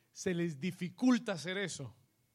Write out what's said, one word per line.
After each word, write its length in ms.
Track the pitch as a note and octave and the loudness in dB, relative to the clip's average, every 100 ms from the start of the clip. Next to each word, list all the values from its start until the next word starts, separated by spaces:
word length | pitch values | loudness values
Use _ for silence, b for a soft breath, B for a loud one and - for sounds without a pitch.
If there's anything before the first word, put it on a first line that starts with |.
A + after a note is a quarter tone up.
| b | b
se 220 | - F#3+ | -6 -2
les 260 | E3+ E3+ C#3 | 0 0 -2
dificulta 760 | F3+ - E3+ - B3+ A#3+ A#3 | -4 -4 -6 2 4 4 2
hacer 240 | F3+ D#3 F#3+ | -4 -2 -2
eso. 380 | F#3+ - B2 - _ _ _ | -2 -4 -10 -14 _ _ _